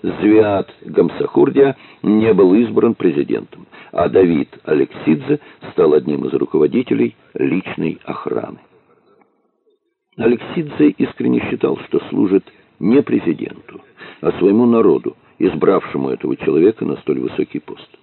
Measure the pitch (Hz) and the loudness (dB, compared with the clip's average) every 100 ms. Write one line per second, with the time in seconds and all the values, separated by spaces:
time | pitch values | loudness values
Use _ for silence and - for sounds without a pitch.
0 | 92 90 104 107 104 98 - - - - | -8 -2 2 4 4 0 -4 -14 -4 0
1 | 87 - - - 143 139 139 135 - - | 0 -2 -4 2 2 4 2 0 -14 -8
2 | - 107 110 95 95 98 117 110 113 110 | 0 2 4 4 4 4 2 2 0 2
3 | 92 71 69 58 50 - - - - - | 0 0 -2 -4 -6 -20 -20 -20 -10 -4
4 | 85 - 92 78 65 - - 76 67 - | 0 4 4 2 -2 -8 -2 0 0 -2
5 | - 147 131 147 - - - - 82 73 | -2 -2 0 -6 -6 -20 -12 0 2 2
6 | 73 71 67 67 69 80 76 101 131 117 | 0 -6 -4 -4 -2 0 0 0 -2 -2
7 | 120 - _ - - 95 - - 82 76 | -2 -4 _ -4 -2 -2 -6 -6 -6 -6
8 | - - - - - - _ _ _ _ | -12 -10 -6 -6 -8 -16 _ _ _ _
9 | _ _ _ _ _ _ _ _ _ _ | _ _ _ _ _ _ _ _ _ _
10 | _ - 117 120 - - 151 135 151 - | _ -4 0 0 -4 -8 -8 2 2 2
11 | 127 - 123 120 113 120 - - - - | -6 -4 -2 -2 -4 -4 -4 -4 -4 -6
12 | - 90 98 95 - _ _ _ 92 131 | -4 -2 2 2 0 _ _ _ 0 2
13 | - 117 87 80 - - - - - _ | 2 -2 -2 -4 -8 -14 -20 -20 -20 _
14 | - - 80 - 87 104 120 117 101 69 | -20 -6 -4 0 2 4 4 4 4 2
15 | - - _ _ 92 80 104 92 - 71 | -2 -12 _ _ -2 0 2 0 -2 -6
16 | 67 64 73 - - 76 90 113 76 67 | -4 -4 -6 -4 -2 2 2 2 -6 -6
17 | - 67 60 - - - - - - _ | -4 -4 -4 -6 -6 -6 -12 -20 -20 _